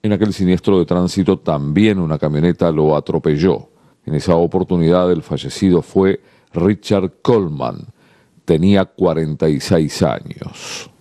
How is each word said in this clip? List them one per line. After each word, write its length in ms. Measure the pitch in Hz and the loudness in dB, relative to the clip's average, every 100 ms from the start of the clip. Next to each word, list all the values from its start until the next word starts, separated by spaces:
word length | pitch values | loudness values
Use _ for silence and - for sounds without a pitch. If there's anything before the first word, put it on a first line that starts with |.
En 100 | 107 | -2
aquel 200 | 101 107 | 0 0
siniestro 460 | - 92 90 - 95 | 0 0 2 2 2
de 80 | 85 | 2
tránsito 520 | 90 90 98 95 95 | 0 0 0 0 0
también 600 | - 76 71 78 107 98 | 0 -4 -2 2 2 2
una 200 | 82 76 | -2 -2
camioneta 540 | 78 76 85 85 87 | -2 0 0 2 0
lo 240 | 78 76 76 | 2 2 0
atropelló. 720 | - 80 80 76 92 - - _ _ _ | -2 -2 0 0 0 0 -6 _ _ _
En 100 | - | -6
esa 200 | 76 95 | -4 0
oportunidad 800 | 85 85 92 90 90 82 90 90 | 0 0 -2 -2 0 2 2 2
el 100 | 85 | -2
fallecido 600 | - 73 67 - 98 87 | -4 -8 -8 -2 2 2
fue 380 | - - 95 98 _ _ _ | 0 0 2 0 _ _ _
Richard 680 | - 90 104 - 101 95 _ | -2 0 -2 -2 -2 -2 _
Coleman. 640 | - 117 90 73 64 - - - _ _ _ _ | 0 0 0 -4 -8 -8 -16 -20 _ _ _ _
Tenía 400 | - 80 92 101 | -2 2 4 2
cuarenta 640 | 92 - 90 80 80 73 80 | 0 0 0 0 -4 -2 -2
y 120 | 71 | -2
seis 420 | - 87 76 - | 0 0 0 0
años. 880 | 76 50 - - - - - - - _ | -2 -2 -10 -14 -16 -16 -16 -14 -16 _